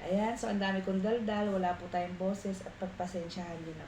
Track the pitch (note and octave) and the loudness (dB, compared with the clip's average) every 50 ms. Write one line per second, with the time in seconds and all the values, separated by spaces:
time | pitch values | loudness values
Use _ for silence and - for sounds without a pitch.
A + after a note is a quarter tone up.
0 | - E3+ F#3 G3+ G#3+ A3+ A#3+ A#3 A#3 G#3+ G3+ G3 G3 G3 F#3+ F#3+ F#3 G3 F#3+ F#3+ | -2 2 4 4 4 2 0 0 0 0 2 2 2 2 2 2 2 2 2 2
1 | F#3 G#3+ A#3 A#3+ G#3+ G#3+ G#3 G#3 G#3 G3+ F#3+ F#3 F3+ F3+ F3+ F3 F3 F3+ - F3 | 4 4 2 2 2 2 2 2 2 2 2 2 2 2 0 0 -4 -2 0 0
2 | F3 F3+ F3+ F3+ F#3 F#3+ G3+ G3 - G3 F#3+ F#3 - E3 - - F#3+ F#3 - - | 0 0 -2 0 0 0 0 0 -2 -4 -4 -4 -6 -10 -8 -6 -6 -6 -2 -4
3 | F3+ F3+ - F3 E3+ E3+ - F#3 F3 E3+ E3 E3 D#3+ E3 D#3+ D#3 D3+ | -4 -2 -2 -4 -4 -4 -6 -6 -6 -6 -6 -6 -6 -8 -8 -10 -10